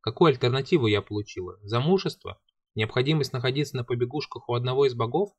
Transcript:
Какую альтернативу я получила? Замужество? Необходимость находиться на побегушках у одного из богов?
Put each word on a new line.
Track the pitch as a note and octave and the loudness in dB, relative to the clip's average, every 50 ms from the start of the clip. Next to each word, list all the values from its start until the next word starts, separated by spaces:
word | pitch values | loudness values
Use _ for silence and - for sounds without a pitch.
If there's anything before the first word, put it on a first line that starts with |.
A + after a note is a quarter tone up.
Какую | - - A2+ - F3 E3 | -6 -8 2 4 4 4
альтернативу | C3+ - - B2 B2 C3+ C3+ - - E3+ A#2+ | 4 4 2 0 0 0 0 2 2 2 4
я | A2 G#2 G2+ G2 | 4 2 2 0
получила? | - G#2 G#2 G#2 - - G#2 F#2 F2+ F2+ - - | -2 -6 -8 -6 -8 -10 -12 -10 -12 -12 -14 -10
Замужество? | G2 G#2+ A#2+ B2+ D#3 F#3 F#3+ - E3+ - _ _ - F#2 _ _ _ _ _ _ _ _ | -4 -2 -2 2 2 2 2 2 -2 -8 _ _ -16 -16 _ _ _ _ _ _ _ _
Необходимость | A2 A2 G#2+ - B2+ B2+ C#3 D#3+ D#3 C#3 B2+ - | -4 -4 -2 0 0 2 2 2 2 0 0 -4
находиться | C3 A#2+ B2+ B2+ C#3+ D3 - - | -4 -2 -2 -2 -2 -4 -4 -4
на | B2 A#2+ | -8 -4
побегушках | - - A#2+ B2 A#2+ - D3+ - - - A#2+ - - | -4 -2 -2 -2 -2 -2 -8 -8 -8 -12 -16 -6 -2
у | A#2+ | -2
одного | A#2+ A#2+ B2+ B2+ C3 C#3+ | -2 0 0 2 4 2
из | C#3 B2 | 2 2
богов? | A#2+ A#2 A2+ B2+ E3 G3+ G3+ _ | 0 -4 -2 0 -2 -2 -2 _